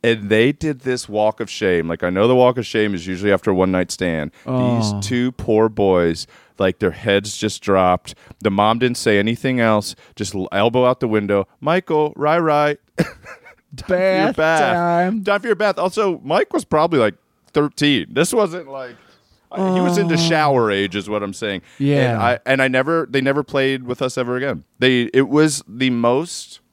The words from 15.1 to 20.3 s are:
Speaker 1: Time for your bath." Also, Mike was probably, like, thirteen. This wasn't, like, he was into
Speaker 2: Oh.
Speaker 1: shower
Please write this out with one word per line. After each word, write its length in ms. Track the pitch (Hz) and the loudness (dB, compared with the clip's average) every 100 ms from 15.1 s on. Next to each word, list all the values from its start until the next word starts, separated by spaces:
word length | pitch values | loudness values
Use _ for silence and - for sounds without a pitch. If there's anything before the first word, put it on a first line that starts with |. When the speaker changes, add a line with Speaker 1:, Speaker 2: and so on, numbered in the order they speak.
| 214 | -2
Speaker 1:
Time 180 | 196 202 | -2 -2
for 60 | 214 | 0
your 60 | 185 | 0
bath." 220 | 214 185 | 0 0
Also, 400 | 180 214 202 170 | -2 0 -2 -2
Mike 260 | 135 175 415 | -2 0 0
was 100 | 330 | -4
probably, 340 | - 156 165 156 | 0 0 2 2
like, 160 | 110 - _ _ _ | 2 -2 _ _ _
thirteen. 540 | 147 147 - 147 127 80 | -2 -2 0 0 0 -2
This 220 | - 170 | -2 0
wasn't, 360 | 247 202 175 139 | 0 -2 -4 -12
like, 280 | 135 127 117 _ _ _ _ _ | -14 -14 -16 _ _ _ _ _
he 260 | - 190 185 | -4 0 0
was 180 | 180 175 | 0 0
into 160 | 170 | 0
Speaker 2:
Oh. 20 | 160 | 0
Speaker 1:
shower 540 | 165 | 2